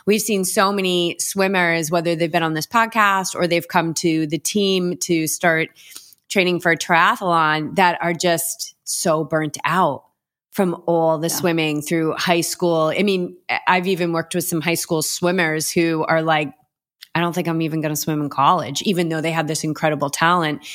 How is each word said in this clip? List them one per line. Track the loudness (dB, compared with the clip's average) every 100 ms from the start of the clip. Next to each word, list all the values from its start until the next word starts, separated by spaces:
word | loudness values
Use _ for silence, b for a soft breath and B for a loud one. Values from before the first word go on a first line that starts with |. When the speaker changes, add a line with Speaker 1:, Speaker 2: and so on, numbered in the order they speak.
| 0
Speaker 1:
we've | 0
seen | 2 0 0
so | 2 2
many | 2 0 0 0 -2
swimmers, | -4 0 0 2 2 0 0
whether | 0 0 0
they've | 0
been | 0
on | 0 -2
this | -2
podcast | 0 0 2 2 2 -2 -2
or | 0
they've | 0 0
come | 0 0 0
to | 0 0 0
the | -4
team | -2 0 2 2 0 -4
to | -2 0 0
start | 0 2 2 -2 B B B B B -4
training | 0 2 2
for | 2
a | 0
triathlon, | 2 4 4 2 0 2 2 0 -2 2
that | 2 2
are | -2
just | 0 0 0 -2 -8 -12 -12
so | -10 -4 0 0
burnt | 0 -2 -2 -2 0
out | 2 2 0 -10 _ _ _ _
from | -2 -2 -2 0
all | 2 2 2
the | -2
Speaker 2:
Yeah. | -2
Speaker 1:
swimming | 0 0 0 -2
through | -2 -2 0 -2
high | 0 0
school. | 0 -2 0 2 2 2
I |
mean, | 2 0 -2 -8 -6
I-, | -4 0
I've | 0 2
even | 0 0
worked | -2 -2 -4
with |
some | -2 -2
high | -2 -2
school | -2 -2
swimmers | -2 -2 0 2 0 0 -2
who | 0 0 0 0
are | 0
like, | 2 0 -2 -8 _ _ _ _ -8 -2
"I |
don't | -2
think | -2 -2
I'm | 0
even | -2 -2
gonna | -2 -2
swim | -2 -2
in | -2
college," | 2 4 4 0 -4
even | -2 0 0
though | -2
they | -2
have | -2 -2
this | -2
incredible | -4 -2 0 0 -2
talent, | 0 2 2 0 -4 B